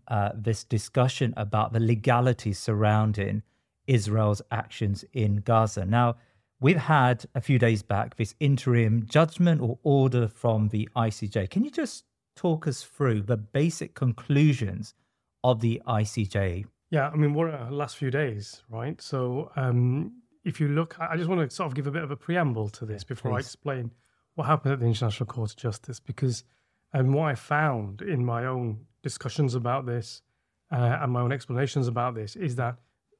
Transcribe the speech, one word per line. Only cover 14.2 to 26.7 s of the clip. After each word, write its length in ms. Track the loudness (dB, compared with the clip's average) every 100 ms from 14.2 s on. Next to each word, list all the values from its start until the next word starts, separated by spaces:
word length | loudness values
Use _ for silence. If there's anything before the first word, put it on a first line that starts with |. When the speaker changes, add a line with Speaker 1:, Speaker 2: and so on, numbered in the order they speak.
| 0 4 6 4 -2 -4 -10 _ _ _ _ _
Speaker 1:
of 160 | 2 2
the 240 | 2 -2 -2
I 160 | 0
C 240 | 0 -2 -2
J? 400 | 0 -2 -4 -10 _ -4
Speaker 2:
Yeah, 200 | -2 0
I 60 | 2
mean, 200 | 2 2
we're 140 | -2
at 200 | -4 -8
the 60 | -6
last 220 | -6 -4
few 120 | -4
days, 540 | -2 -2 -4 -10 -18 _
right? 300 | -8 -8 -10
So, 520 | -8 -4 -2 -4 -6 -4
um, 580 | 0 2 2 0 -4 -10 _ _
if 160 | -8 -2
you 100 | 0
look, 300 | 0 -2 -6
I, 100 | -6
I 40 | -2
just 120 | 0
wanna 180 | 0 0
sort 160 | -2 -4
of 80 | -4
give 100 | -4
a 60 |
bit 100 | -4
of 80 | -6
a 80 | -8
preamble 520 | -2 0 0 0 -4
to 180 | -6 -10
this 160 | -10
Speaker 1:
Yeah, 60 | -8
Speaker 2:
before 240 | -6 -2
I 20 | -2
Speaker 1:
please. 100 | -4
Speaker 2:
explain 460 | -8 -6 -6 -8 _ _ _ _
what 140 | -6 2
happened 260 | 2 2
at 60 | 2
the 80 | 2
International 400 | 2 0 -2 -6
Court 240 | -4 -6
of 60 | -4
Justice, 420 | -6 -6 -12 -14
because, 440 | -12 -4 -2 -2 _ _ _